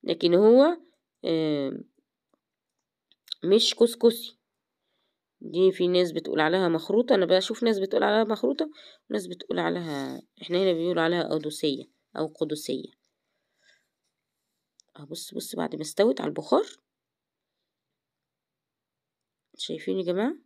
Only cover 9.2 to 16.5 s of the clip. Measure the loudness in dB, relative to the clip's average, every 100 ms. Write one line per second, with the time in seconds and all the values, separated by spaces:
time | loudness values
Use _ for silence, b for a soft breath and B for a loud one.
9.2 | -6 -14 -6 -4 -2 -4 -6 -6 -8 -10
10.2 | -16 _ -4 0 0 0 -2 0 0 0
11.2 | -2 -2 -4 -4 -4 -4 -8 _ _ -6
12.2 | -6 -4 -6 -6 -6 -8 -8 _ _ _
13.2 | _ _ _ _ _ _ _ _ _ _
14.2 | _ _ _ _ _ _ _ -20 -16 -14
15.2 | -10 -12 -10 -6 -6 -6 -10 0 0 2
16.2 | -6 -8 0